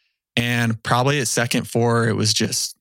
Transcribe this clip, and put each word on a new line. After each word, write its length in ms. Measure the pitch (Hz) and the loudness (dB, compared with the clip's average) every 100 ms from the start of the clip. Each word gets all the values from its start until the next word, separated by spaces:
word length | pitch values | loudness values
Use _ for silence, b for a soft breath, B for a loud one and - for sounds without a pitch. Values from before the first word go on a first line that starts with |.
| _ _ _ - | _ _ _ -2
And 460 | 120 120 117 110 | 0 2 0 -2
probably 360 | - 123 131 147 | 0 2 2 0
at 100 | 117 | 0
second 360 | - 120 123 | -2 0 -2
four, 420 | - 117 117 117 117 | -2 0 2 2 2
it 60 | |
was 200 | 104 104 | 0 0
just 420 | - 110 - - - | 0 -2 -4 -6 -10